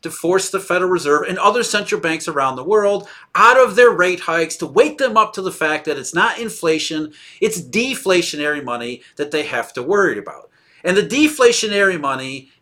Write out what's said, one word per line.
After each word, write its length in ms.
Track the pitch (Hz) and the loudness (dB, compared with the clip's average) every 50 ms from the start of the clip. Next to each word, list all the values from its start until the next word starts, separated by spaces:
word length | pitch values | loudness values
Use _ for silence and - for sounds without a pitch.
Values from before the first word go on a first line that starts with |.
to 100 | - 165 | -14 -12
force 380 | 165 - - 170 185 185 185 - | -10 -4 -2 0 0 0 -2 -4
the 100 | - 190 | -6 -6
Federal 320 | - - 175 180 185 185 | -4 -2 -2 -2 0 0
Reserve 340 | 185 165 135 143 147 151 147 180 | -2 -2 0 0 0 0 0 -2
and 100 | 185 180 | -4 2
other 240 | 180 202 208 247 226 | 2 2 2 2 -2
central 380 | - - 208 185 - 208 170 | -2 -2 -4 -2 -2 -4 -2
banks 260 | 160 165 160 156 - | -2 -4 -4 -4 -6
around 300 | 170 151 143 135 131 127 | -4 -2 0 0 -2 -2
the 80 | 127 135 | -4 -2
world 420 | 175 214 214 202 202 202 185 - - - - - _ - | 0 2 2 2 2 0 -2 -6 -10 -20 -20 -16 _ 2
out 240 | 190 208 240 254 | 4 6 6 8
of 200 | 262 254 214 185 | 6 6 4 6
their 140 | 233 247 233 | 6 6 6
rate 280 | 190 165 180 185 180 170 | 6 4 2 0 0 -2
hikes, 380 | - 170 165 170 165 160 - | -4 -2 0 0 -2 -2 -4
to 100 | - 170 | -8 -8
wake 300 | 151 135 202 285 302 302 | 0 2 2 2 2 2
them 180 | - 269 247 214 | -2 -2 2 2
up 160 | 220 214 - - | 2 2 2 -2
to 80 | 196 | -6
the 120 | 185 180 - | -6 -6 -4
fact 320 | - 160 151 156 151 - | -2 -2 -2 -2 -2 -4
that 120 | 156 147 | -6 -6
it's 160 | 135 127 - - | -6 -6 -4 0
not 240 | 175 208 233 262 | 0 0 0 0
inflation, 760 | - 233 214 - - 175 160 160 156 - - 160 156 156 151 - - - - - - | -4 -8 -10 -8 -4 0 0 0 0 -2 -4 -4 -6 -6 -8 -10 -18 -20 -16 -6 -2
it's 220 | 208 214 - 180 | -2 -2 -2 -4
deflationary 1000 | - 123 127 220 247 269 247 - - 196 180 175 170 - - 147 147 147 151 147 | -8 -4 -2 -2 -2 -2 -4 -4 0 2 2 2 2 -2 -4 -4 -4 -4 -4 -4
money 400 | 135 123 120 120 120 120 123 123 _ _ _ | -4 -6 -6 -6 -6 -8 -10 -12 _ _ _
that 160 | - 147 147 | -8 -8 -4
they 120 | 156 151 147 | -4 -4 -4
have 280 | 147 131 120 113 - | -2 -4 -6 -6 -6
to 100 | - 131 | -8 -8
worry 380 | 123 151 202 202 196 156 107 101 | -4 0 0 2 2 0 0 -4
about. 320 | 98 - 69 67 - _ _ _ _ _ _ _ - | -8 -12 -16 -18 -20 _ _ _ _ _ _ _ -2
And 140 | 180 185 | 0 2
the 40 | 202 | 2
deflationary 960 | 180 160 226 285 302 302 - - 254 240 233 - 220 208 202 202 202 190 180 | 0 0 2 2 2 2 4 4 4 4 4 4 -2 -2 0 2 2 2 0
money 540 | 156 143 139 135 131 131 131 135 135 135 _ _ _ | 0 -4 -4 -4 -4 -6 -10 -10 -12 -14 _ _ _